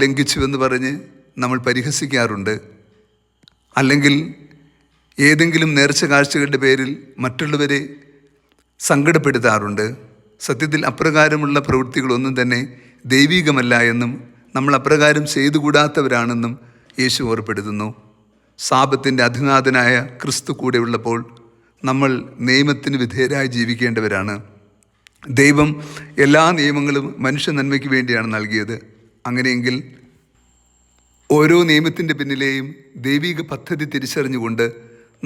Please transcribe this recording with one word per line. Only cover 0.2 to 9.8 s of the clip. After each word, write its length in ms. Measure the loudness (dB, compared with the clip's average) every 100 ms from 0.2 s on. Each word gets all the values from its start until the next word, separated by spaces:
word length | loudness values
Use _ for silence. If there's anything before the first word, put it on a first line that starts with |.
| -2 -2 -2 0
പറഞ്ഞ് 280 | 0 0 -2 -6 -12 _ _ -6
നമ്മൾ 160 | -4 -2
പരിഹസിക്കാറുണ്ട്. 880 | -2 -2 -2 -4 -2 -2 -2 -2 -4 -6 -8 -20 _ _ _ _ _ _ _ _ _
അല്ലെങ്കിൽ 400 | 0 2 4 4 2 -2 -12 -20 -20 _ _ _ _ _ 2
ഏതെങ്കിലും 540 | 4 4 2 0 0 2
നേർച്ച 260 | 2 2 2
കാഴ്ചകളുടെ 480 | 2 2 0 -2 0
പേരിൽ 260 | 2 2 -2 -8 -14 -8
മറ്റുള്ളവരെ 580 | -6 -4 -4 -2 0 -2 -4 -14 _ _ _ _ _ _ _ -6
സങ്കടപ്പെടുത്താറുണ്ട്. 1040 | 0 2 2 2 2 2 2 2 0 -4